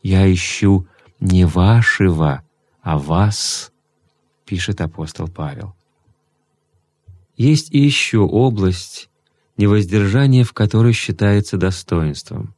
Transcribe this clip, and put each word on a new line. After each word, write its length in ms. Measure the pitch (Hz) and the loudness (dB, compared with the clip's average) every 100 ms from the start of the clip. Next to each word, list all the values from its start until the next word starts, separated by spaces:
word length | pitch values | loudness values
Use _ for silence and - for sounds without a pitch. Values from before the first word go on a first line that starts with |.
«Я 280 | 95 92 98 | 0 2 4
ищу 560 | 90 - - 101 98 85 _ _ _ | 2 -2 -2 2 2 -2 _ _ _
не 260 | 95 92 90 | 0 2 2
вашего, 960 | 87 95 117 110 - 95 80 76 69 _ _ _ _ | 2 4 4 2 0 0 0 -2 -4 _ _ _ _
а 160 | - 76 | -6 -6
вас», 720 | 71 85 104 104 - - - _ _ _ _ _ _ _ - | -2 0 0 -2 -8 -10 -14 _ _ _ _ _ _ _ -10
пишет 360 | 92 98 98 | -8 -6 -6
апостол 460 | 82 - 80 - 85 | -8 -8 -14 -10 -12
Павел. 460 | - 76 69 98 - _ _ _ _ _ _ _ _ _ _ _ _ _ - _ - | -10 -10 -10 -16 -18 _ _ _ _ _ _ _ _ _ _ _ _ _ -20 _ -2
Есть 360 | 123 151 - | 2 2 0
и 60 | 143 | 0
ещё 480 | 143 - - 110 95 | 2 0 -2 0 2
область, 840 | 110 131 107 92 90 - - - _ _ _ _ - | 2 0 0 -2 -2 -10 -20 -20 _ _ _ _ -2
невоздержание 880 | 101 104 90 104 98 120 139 127 | 2 2 2 0 0 2 4 4
в 100 | 120 | 2
которой 400 | - 104 110 117 | 0 0 2 2
считается 640 | 113 - 87 101 101 101 95 | 2 -4 -2 0 0 0 -4
достоинством. 960 | 92 92 - 85 78 69 - - 107 | -4 -4 -6 -4 -4 -6 -12 -14 -14